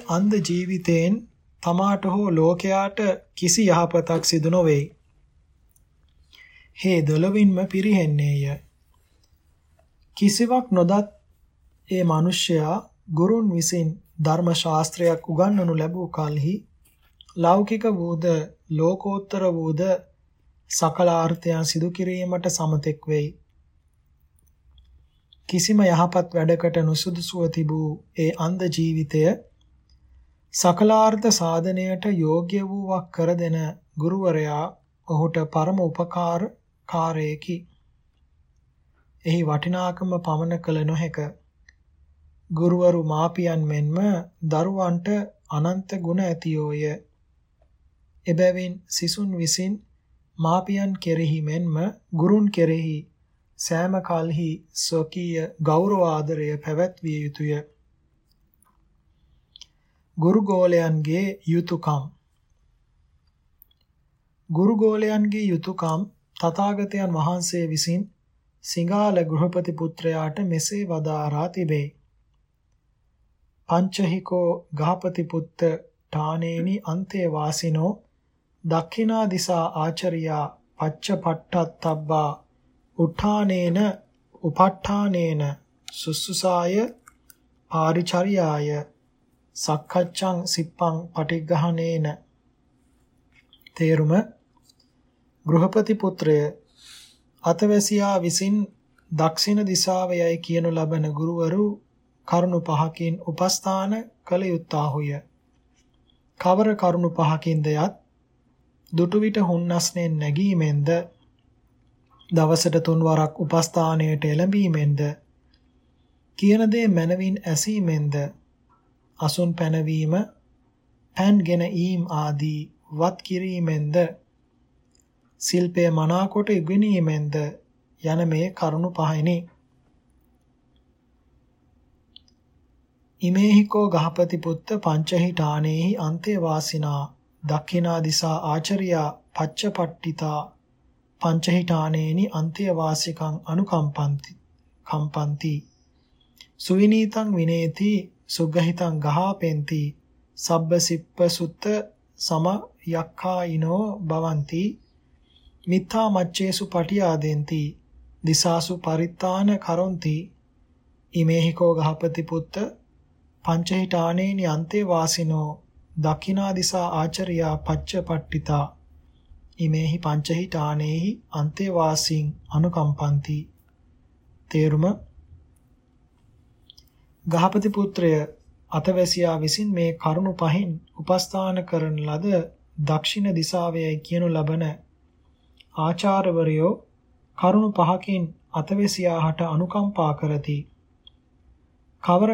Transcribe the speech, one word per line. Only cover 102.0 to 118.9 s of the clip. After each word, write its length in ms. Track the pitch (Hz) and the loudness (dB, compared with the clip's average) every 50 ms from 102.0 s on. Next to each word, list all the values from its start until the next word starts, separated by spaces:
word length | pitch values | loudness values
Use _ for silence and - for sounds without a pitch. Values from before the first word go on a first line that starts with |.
| _ _ _ _ - - | _ _ _ _ -4 0
කරුණු 320 | 170 175 180 180 175 170 | 0 2 2 2 0 0
පහකින් 540 | 165 160 156 147 160 160 160 - 170 165 160 - | -2 0 0 0 0 -2 -4 -4 -4 -4 -4 -4
උපස්ථාන 720 | - 170 156 - 185 185 185 - - 190 190 190 190 196 214 226 233 - _ _ | -6 -6 -2 0 0 0 0 -2 -2 -2 -2 -2 -2 -2 -4 -4 -6 -12 _ _
කළ 220 | - - 180 180 190 | -6 -4 -2 -2 0
යුත්තාහුය. 640 | 185 175 165 170 - - 151 147 151 135 151 147 143 143 147 - _ _ _ _ _ _ _ _ _ _ _ _ _ _ _ _ _ _ _ _ _ _ - | -2 -4 -4 -4 -4 -2 -2 -2 -2 -2 -4 -4 -6 -6 -8 -10 _ _ _ _ _ _ _ _ _ _ _ _ _ _ _ _ _ _ _ _ _ _ -2
කවර 280 | - 180 185 196 214 214 208 | 2 4 4 4 4 2 2
කරුණු 360 | 208 - 180 170 175 175 170 | 2 0 0 2 2 0 0
පහකින්ද 560 | 165 - 160 151 160 156 - 165 160 156 151 156 | 0 2 2 2 2 0 0 -2 0 0 0 0
යත් 260 | 151 151 165 208 - - _ _ _ _ _ _ _ _ _ _ _ _ _ _ _ _ _ - | 0 0 0 -2 -2 -6 _ _ _ _ _ _ _ _ _ _ _ _ _ _ _ _ _ -4
දුටු 240 | 165 165 175 175 196 208 | 0 0 0 2 2 0
විට 180 | 214 220 208 214 | 0 0 0 0
හුන්නස්නෙන් 720 | 196 175 175 170 175 175 170 170 170 - - 180 170 165 160 | 0 2 0 0 0 0 0 0 -2 -2 -2 -2 -2 -2 -2
නැගීමෙන්ද 720 | 151 151 147 143 165 196 202 190 170 156 151 147 147 143 160 170 170 175 - _ _ _ _ _ _ _ _ _ _ _ _ _ _ _ _ _ _ _ _ _ _ _ - | -2 -2 -2 0 0 2 2 2 2 2 2 2 0 2 2 0 0 -2 -6 _ _ _ _ _ _ _ _ _ _ _ _ _ _ _ _ _ _ _ _ _ _ _ 0
දවසට 460 | 175 160 156 156 165 165 - 170 151 165 | 2 4 4 4 4 2 2 2 0 0
තුන් 200 | 160 170 160 160 | 2 2 2 2
වරක් 380 | 160 160 156 156 156 151 - - | 4 4 4 2 2 0 -2 -4
උපස්ථානයට 840 | 175 147 175 165 160 - - 175 160 160 160 160 156 156 156 143 156 | -4 0 2 2 2 2 0 0 2 2 2 0 0 0 0 0 0
එළඹීමෙන්ද 760 | 151 147 160 180 196 196 208 196 175 160 151 147 147 143 139 151 147 156 - _ _ _ _ _ _ _ _ _ _ _ _ _ _ _ _ _ _ _ _ _ _ _ - | 0 0 0 0 2 2 2 2 2 2 2 2 2 2 0 0 -2 -4 -8 _ _ _ _ _ _ _ _ _ _ _ _ _ _ _ _ _ _ _ _ _ _ _ 2
කියන 240 | 196 202 208 220 226 | 4 6 6 6 4
දේ 200 | 214 214 233 233 214 | 4 2 2 2 2
මනවින් 480 | 185 165 165 165 180 185 190 190 190 - | 2 2 2 0 0 0 0 -2 -2 -2
ඇසීමෙන්ද 760 | - 175 156 151 - 214 214 208 185 165 160 151 147 147 143 147 143 - - - _ _ _ _ _ _ _ _ _ _ | -2 -2 -2 -2 -2 -2 -2 -2 0 0 0 0 0 -2 -2 -2 -4 -6 -8 -14 _ _ _ _ _ _ _ _ _ _